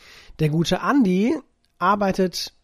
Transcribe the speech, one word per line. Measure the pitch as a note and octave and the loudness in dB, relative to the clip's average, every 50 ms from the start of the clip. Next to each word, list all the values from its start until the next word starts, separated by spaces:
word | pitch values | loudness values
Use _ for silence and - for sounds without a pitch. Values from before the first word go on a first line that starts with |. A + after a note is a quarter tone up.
| - - - - - - - - | -20 -20 -20 -20 -20 -16 -6 -2
der | D#3 D3+ | -2 0
gute | D3 E3 E3 - F#3 F3 | 0 0 0 0 -2 -2
Andi | - F3+ B3 D4 B3 F#3 F3+ F#3 G#3 B3 D#4+ C#4+ - _ _ _ _ _ _ - | 0 2 2 4 4 4 2 2 2 0 -2 -4 -6 _ _ _ _ _ _ -2
arbeitet | F3 F#3 G3+ G3+ G3+ F#3+ F#3 - F#3 F3+ - - - - - _ | 0 0 0 2 0 0 0 0 -2 -2 -2 -6 -12 -12 -14 _